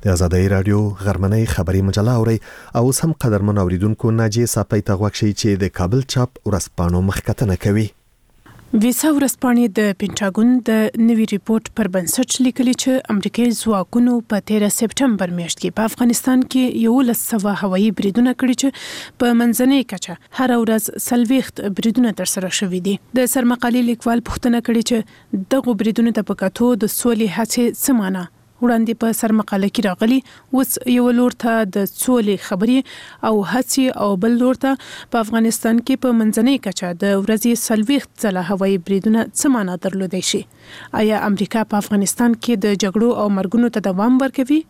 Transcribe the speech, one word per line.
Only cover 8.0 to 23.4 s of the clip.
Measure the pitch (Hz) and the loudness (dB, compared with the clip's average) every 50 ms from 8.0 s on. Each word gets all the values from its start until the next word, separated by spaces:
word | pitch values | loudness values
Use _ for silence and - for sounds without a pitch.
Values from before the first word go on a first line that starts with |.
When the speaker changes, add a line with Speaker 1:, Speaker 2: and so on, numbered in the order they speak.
| _ _ _ _ _ _ _ _ _ - - - - - - 220 | _ _ _ _ _ _ _ _ _ -20 -20 -20 -14 -4 0 2
Speaker 2:
ویسا | 208 247 240 - - 311 | 2 2 0 0 0 2
ورځپاڼې | 311 285 285 262 - _ - 254 240 233 240 240 185 - | 2 2 2 0 -2 _ 0 2 4 4 2 2 2 0
د | 214 208 196 _ | 0 0 0 _
پینټاګون | - 196 170 - 214 196 185 - 214 240 254 254 226 - | -4 -6 -4 -4 -4 -4 0 2 2 4 4 2 2 0
د | 220 220 220 214 - 226 226 226 | 0 2 2 0 0 2 2 2
نوي | 233 220 220 214 | 4 2 2 0
ریپورت | - 196 - - 220 220 220 - - - | 0 -4 -2 0 -2 -2 -2 -4 -4 -4
پر | 220 190 180 | -4 -2 -2
بنسټ | 190 180 170 - - 262 - - - 254 | -2 -2 -2 -2 -2 -2 -2 0 0 0
لیکلي، | 254 240 - 254 240 254 - | 0 0 0 0 0 0 0
چې | - - 254 262 - - 214 | 0 0 0 0 -2 -2 -4
امریکایي | 202 185 202 - - 233 240 233 - | -2 -2 -4 -2 0 0 0 0 -2
ځواکونو | - 226 220 196 180 _ - 240 247 247 247 240 226 _ 226 | -2 -2 0 0 -2 _ 0 2 2 2 2 0 -2 _ -4
په | 202 - - | -4 -2 0
تیره | 214 214 208 208 - - | 0 0 2 0 0 0
سپتمبر | 233 214 - - 277 277 220 190 190 175 175 175 | -2 -2 -2 0 0 0 2 0 -2 -4 -4 -6
میاشت | 170 160 - - | -6 -6 -8 -6
کې | - 180 175 - | -6 -6 -4 -2
په | 214 226 | -4 -4
افغانستان | - - 247 240 240 - - - 254 254 254 - | -2 0 2 2 2 2 0 2 2 2 2 2
کې | - 262 254 247 - - 226 | 0 0 0 0 0 0 2
یولس | 226 226 262 277 240 233 - - - - | 2 4 4 2 2 0 -2 -2 -4 -4
سوه | 220 190 208 202 - - | -2 0 0 -2 -2 -2
هوایي | 202 185 185 202 220 202 - | -2 0 2 2 2 0 0
بریدونه | - 202 185 233 247 254 247 | -2 -2 2 2 2 2 2
کړي، | _ - 247 254 - | _ 0 0 0 0
چې | - 277 - - - - - - - - - _ | 0 -2 -2 -4 -14 -14 -14 -14 -16 -18 -6 _
په | 254 240 240 233 240 | 0 2 2 4 2
منځنۍ | 240 226 - 247 262 277 277 233 _ - | 2 2 2 2 4 4 2 0 _ -6
کچه | 175 - - 180 - _ _ - - | -12 -10 -12 -14 -16 _ _ -6 -2
هره | 262 254 247 240 226 | 0 2 2 2 2
ورځ | 220 220 220 214 - - - - - | 2 0 0 0 -4 -8 -8 -4 -2
څلوېښت | 247 240 240 208 269 262 247 - - - - 208 196 - | 0 0 2 2 2 0 0 -2 -8 -8 -6 -6 -4 -2
بریدونه | - 226 214 254 247 233 208 - 185 | -2 0 2 2 2 2 0 -2 -4
ترسره | 175 - - 185 185 - - 214 | -4 -4 -4 -4 -4 -4 -4 -4
شوي | 190 175 185 175 196 | -2 -4 -4 -2 -2
دي. | 202 185 _ _ - | -4 -4 _ _ -2
د | 247 254 240 - | 0 0 2 0
سرمقالې | 277 | 0